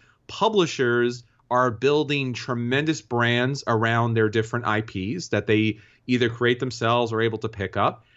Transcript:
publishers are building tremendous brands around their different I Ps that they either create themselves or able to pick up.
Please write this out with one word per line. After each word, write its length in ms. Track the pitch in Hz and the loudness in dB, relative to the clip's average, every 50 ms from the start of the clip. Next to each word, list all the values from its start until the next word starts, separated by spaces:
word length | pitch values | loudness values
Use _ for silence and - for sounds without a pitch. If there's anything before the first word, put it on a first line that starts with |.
| _ _ _ _ _ - | _ _ _ _ _ -14
publishers 960 | - - 196 220 214 202 175 156 - - 131 120 120 120 120 123 123 123 120 _ _ _ _ - | -6 -2 0 2 2 2 2 2 0 0 0 2 2 2 2 0 -2 -4 -12 _ _ _ _ -2
are 180 | 123 123 127 127 | 0 2 2 2
building 600 | 120 104 - 135 147 151 151 139 147 143 135 127 | 0 0 0 2 2 2 0 0 -2 -2 -2 -4
tremendous 680 | 123 113 - - 127 120 120 120 127 139 147 156 160 156 | -6 -6 -6 -4 -4 -4 -2 0 0 0 0 0 -2 -4
brands 640 | - - 123 120 120 117 120 120 123 127 143 139 - - | -4 -2 0 2 2 4 2 2 2 0 -2 -4 -2 0
around 460 | 117 110 113 113 117 117 117 117 113 | 0 2 2 2 2 2 2 2 2
their 160 | 113 110 107 | 2 2 2
different 360 | 107 113 107 110 - 120 120 | 2 0 -2 -2 -4 -4 -2
I 140 | - 107 110 | -2 -2 -2
Ps 480 | 110 113 - 101 92 101 127 90 85 - | -2 -4 -6 -6 -6 -6 -6 -8 -6 -4
that 200 | - 104 101 - | -4 -2 0 2
they 320 | 110 107 110 110 101 - - - _ _ _ - | 2 2 2 0 -2 -4 -10 -20 _ _ _ -2
either 220 | 127 123 120 113 | 0 0 0 0
create 320 | 117 - 123 120 120 123 | -2 0 0 0 0 0
themselves 500 | 135 131 123 - 120 113 120 120 120 113 | -2 -6 -4 -2 0 0 2 2 0 0
or 100 | 117 110 | 0 0
able 180 | 113 113 107 107 | 0 0 -2 -4
to 100 | - 113 | -6 -6
pick 260 | 113 98 98 92 - | -6 -6 -6 -4 -2
up. 300 | 101 101 139 190 - _ _ _ | 0 0 0 -2 -4 _ _ _